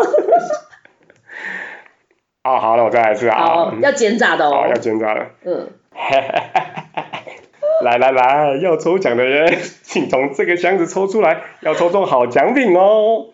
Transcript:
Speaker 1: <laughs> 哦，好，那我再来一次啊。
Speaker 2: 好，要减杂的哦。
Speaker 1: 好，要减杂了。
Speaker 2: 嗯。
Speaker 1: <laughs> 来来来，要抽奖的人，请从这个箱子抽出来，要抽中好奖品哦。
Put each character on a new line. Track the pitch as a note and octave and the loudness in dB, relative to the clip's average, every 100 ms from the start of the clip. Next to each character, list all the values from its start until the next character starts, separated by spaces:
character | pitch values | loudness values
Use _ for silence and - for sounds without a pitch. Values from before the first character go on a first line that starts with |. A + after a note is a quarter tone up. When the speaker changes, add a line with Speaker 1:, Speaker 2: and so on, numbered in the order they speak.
| - - - F5 F5 D5+ - - _ _ _ _ _ - - - - - - _ _ _ _ _ | 2 2 2 2 0 -6 -10 -20 _ _ _ _ _ -16 -14 -14 -14 -18 -20 _ _ _ _ _
Speaker 1:
<laughs> | B2+ | -2
哦， | B2 | 0
好， | A2+ A#2 | 2 2
那 | |
我 | A2+ | 2
再 | A#2+ | 2
来 | A2+ | 2
一 | G#2+ | 2
次 | A#2 | 0
啊。 | A2 | 2
Speaker 2:
好， | - E3+ E3 A2 | 2 0 0 -2
要 | C#4 | -2
减 | C#4 G#3+ A3+ | 0 0 0
杂 | G#3+ E3 | 0 0
的 | D3 | 0
哦。 | |
Speaker 1:
好， | C3+ A#2 | 0 0
要 | |
减 | A#2+ A2+ A2 | -2 -2 -2
杂 | G#2+ | -2
了。 | A2+ - - - | -4 -6 -12 -8
Speaker 2:
嗯。 | E3 - - _ | -8 -8 -18 _
Speaker 1:
<laughs> | - - C3+ - - - - - - - - - - - - - _ D4 D#4+ | -12 -2 -2 0 -4 -4 -4 -6 -10 -14 -14 -14 -14 -18 -20 -20 _ -2 0
来 | B2 A#2+ | 2 2
来 | B2+ | 4
来， | C3 B2+ C#3+ D3 C3+ | 4 4 4 2 0
要 | F#3 D#3+ | 0 0
抽 | D#3+ F#3 | 0 0
奖 | C#3+ A#2+ | 0 0
的 | |
人， | B2+ C#3+ E3 F3 - - | 2 2 2 0 -4 -16
请 | - F#3+ C#3 | -8 -4 -2
从 | C3 C#3 | 0 -2
这 | - E3+ | -2 -2
个 | F3 | -2
箱 | F3 F#3+ | 0 0
子 | E3 | -2
抽 | F#3+ G3 | -4 -2
出 | G#3+ | 0
来， | E3 E3+ - - | 0 0 -6 -8
要 | D#3+ | -4
抽 | D#3 E3+ | 0 0
中 | G3 F#3 | 0 0
好 | C3 A#2+ | 0 2
奖 | C#3 D#3+ | 2 2
品 | C4 A#3 F3 | 2 2 4
哦。 | G3 G#3+ G#3+ A3 - | 4 4 2 0 -4